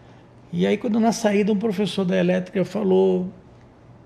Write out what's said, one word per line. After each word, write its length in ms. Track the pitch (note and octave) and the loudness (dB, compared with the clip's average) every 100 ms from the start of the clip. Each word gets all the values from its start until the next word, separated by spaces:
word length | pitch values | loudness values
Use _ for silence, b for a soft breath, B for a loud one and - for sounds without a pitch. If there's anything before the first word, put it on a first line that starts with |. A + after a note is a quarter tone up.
| B B B - - | B B B -20 -10
E 120 | E3+ F#3+ | -2 0
aí, 120 | G#3 | 0
quando 240 | B3 A3 | 0 0
na 100 | A3+ | 0
saída, 400 | - G#3 G3+ G#3 | 0 0 2 2
um 60 | G3+ | 0
professor 480 | A3+ F#3 G3 - F3+ | -2 -2 -2 -2 0
da 120 | F#3 | 0
elétrica 460 | F3 F#3 F3+ F#3+ | 2 0 -2 -4
falou, 680 | F3 G#3 G3 F#3 F#3+ F#3 F3+ - - - - - - - | -4 -2 2 2 4 0 -4 -10 -20 -20 -20 -20 -20 -20